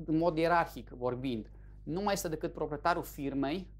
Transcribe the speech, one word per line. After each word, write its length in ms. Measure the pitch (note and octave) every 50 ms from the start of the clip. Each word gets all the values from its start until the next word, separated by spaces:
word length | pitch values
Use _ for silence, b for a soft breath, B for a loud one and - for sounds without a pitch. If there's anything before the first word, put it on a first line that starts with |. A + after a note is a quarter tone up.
| D#3+
în 100 | - D#3
mod 200 | D#3+ E3 F3 D#3+
ierarhic 540 | D#3+ E3 E3 F3 E3+ D#3+ - - C3 G#2 -
vorbind, 600 | C#3+ B2+ B2 B2 B2 B2 C3 C3+ A#2+ A2 G#2 - b b b b b b b
nu 200 | C#3+ D#3 F#3 G#3
mai 100 | G#3 G3
este 160 | F#3+ - F3
decât 240 | D#3 D3+ - D#3 -
proprietarul 500 | - D#3+ C#3 D3+ C#3+ - E3+ F3 E3+ -
firmei, 680 | - - - C#3 C#3 C3 C#3 C#3 C3+ D#3 G3 F#3 - - -